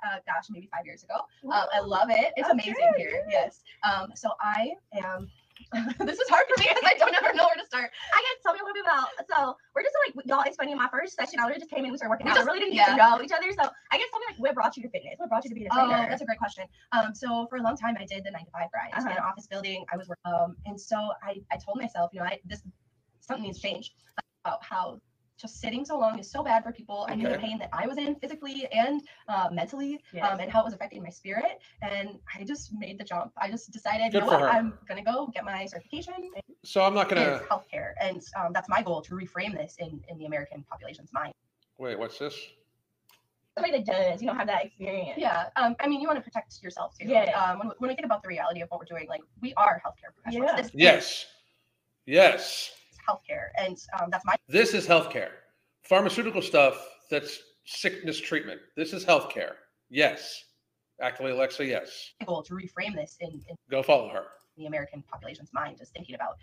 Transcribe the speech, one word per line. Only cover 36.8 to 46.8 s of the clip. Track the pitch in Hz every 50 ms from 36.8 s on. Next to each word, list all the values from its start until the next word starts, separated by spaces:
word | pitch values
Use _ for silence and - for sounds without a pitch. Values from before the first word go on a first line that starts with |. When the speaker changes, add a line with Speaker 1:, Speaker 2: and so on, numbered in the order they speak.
| 190
Speaker 3:
I'm | 196 202
not | 208 190 -
gonna | 196 175 165
Speaker 1:
Is | 147 139 131 -
healthcare, | - 208 185 - - - 202 - - - -
and, | - 190 185 175 - - - 202
um, | 180 170 175
that's | 190 - -
my | - 208 226
goal, | 180 170 156 -
to | - 175
reframe | 185 185 175 - 175 190 214 202
this | - - 165 - -
in, | 175 160 156 143 - -
in | 170 156
the | 156
American | 151 151 147 143 143 - 147 143 -
population's | - 131 123 113 - 160 147 - -
mind. | 139 - - - _ _ _ _ _ _ _ _ -
Speaker 3:
Wait, | 131 127 113 98
what's | 113 113 - -
this? | 147 147 - - - - - _ _ _ _ _ _ _ _ _ _ _ _ _ _ _ _ _ _ _ - -
Speaker 2:
Somebody | 339 349 294 262 202
that |
does, | 202 190 185 190 180 - 202 226
you | 254
don't | -
have | 254 202
that | 208 202 190 -
experience. | - _ - 190 190 190 190 180 - - -
Speaker 1:
Yeah, | 339 240 170 165 170 - -
um, | - 233 233 240 -
I | - 285
mean, | 294 277
you | 285 320
wanna | 302 269 -
protect | - - 226 - - - - -
yourself | 180 - -